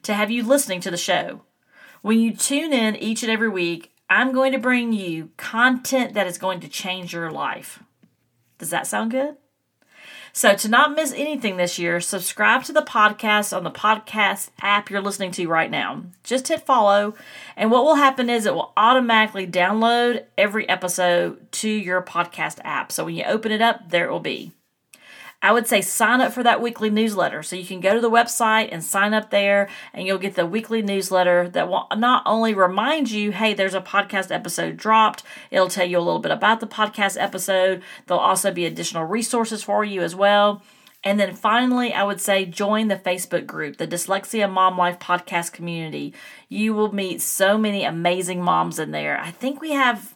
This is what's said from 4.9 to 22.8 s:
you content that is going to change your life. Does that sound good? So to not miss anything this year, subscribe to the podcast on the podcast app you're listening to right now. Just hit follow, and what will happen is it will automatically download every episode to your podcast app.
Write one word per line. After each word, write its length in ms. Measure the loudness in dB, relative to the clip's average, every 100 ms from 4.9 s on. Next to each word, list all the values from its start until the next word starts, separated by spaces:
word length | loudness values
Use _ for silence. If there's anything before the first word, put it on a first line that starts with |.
you 380 | -4 -4 -8 -10 -14
content 800 | -8 2 2 2 0 -2 0
that 120 | -2 -2
is 120 | -2
going 220 | -6 -6
to 80 | -10
change 440 | -10 -8 -8 -8
your 180 | -8 -8
life. 520 | -6 -6 -8 -14 -20 _ _ _ _ _ _ _ _
Does 120 | -6
that 160 | -6 -4
sound 240 | -4 -2
good? 260 | -2 -4 -8 _ _ _ _ _ _ -20 -20 -12
So 200 | 2 4
to 140 | 4 4
not 260 | 4 4
miss 180 | 2 -2
anything 440 | -4 -4 -4 -4 -2
this 220 | -2 -2
year, 220 | -2 -2
subscribe 640 | -4 -6 -6 0 2 2
to 80 | 2
the 100 | 0
podcast 720 | 0 2 2 2 0 0 0
on 100 | -6
the 60 | -8
podcast 760 | -2 0 0 -2 0 0 0 -8 -6
app 260 | 0 0 0
you're 120 | -4
listening 300 | -4 -4 -6
to 140 | -4 0
right 240 | 0 0
now. 340 | -2 -4 -6 -14 _
Just 240 | -4 -4 -2
hit 160 | -4
follow, 500 | 2 4 6 4 2 -8 -20 -20 -18
and 160 | -2 2
what 140 | 4
will 120 | 6 6
happen 340 | 4 2 0
is 160 | 0 0
it 80 |
will 180 | -2 -2 4
automatically 680 | 6 6 4 4 4 -2 -2
download 800 | 2 2 4 2 4 2 -2 -4 0
every 280 | 0 0 -2
episode 840 | -2 -2 0 2 2 0 -6 -12
to 160 | -6 -2
your 320 | -2 0 -2
podcast 600 | -2 -4 -4 -4 -8 -6
app. 280 | -8 -8